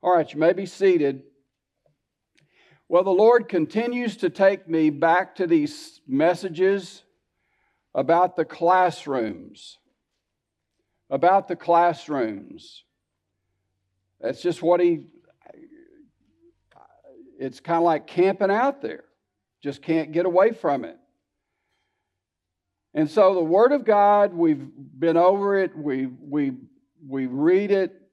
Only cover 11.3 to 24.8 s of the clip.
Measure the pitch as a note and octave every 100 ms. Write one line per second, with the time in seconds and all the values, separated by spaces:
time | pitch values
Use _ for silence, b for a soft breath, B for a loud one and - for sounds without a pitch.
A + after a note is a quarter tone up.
11.3 | G3 F#3+ F3+ - E3+ F3 D#3+ - D3 A2+
12.3 | G2 F2 F2+ - - _ _ _ _ _
13.3 | _ _ _ _ _ _ _ _ _ A#2+
14.3 | C3+ F3+ E3 - F3 F3 D#3+ - _ _
15.3 | _ _ - D#3+ - _ _ D4 _ _
16.3 | D#4+ E4+ _ _ _ _ _ - C4 -
17.3 | - C3+ B2 - E3 E3+ D#3 - F3 F#3+
18.3 | F#3+ G3 G#3 C4+ C#4 A3+ - - _ _
19.3 | _ _ _ C#3+ C3+ - D#3+ D3+ D#3 F3+
20.3 | F3 G#3+ A3+ D#3+ C#3 - - _ _ _
21.3 | _ _ _ _ _ _ _ _ _ _
22.3 | _ _ _ _ _ _ - D3+ A3 F#3+
23.3 | F#3+ D#3+ F3+ A#3+ C#4+ G#3+ G#3 G3+ G#3 G3+
24.3 | E3+ E3 D3 C3+ -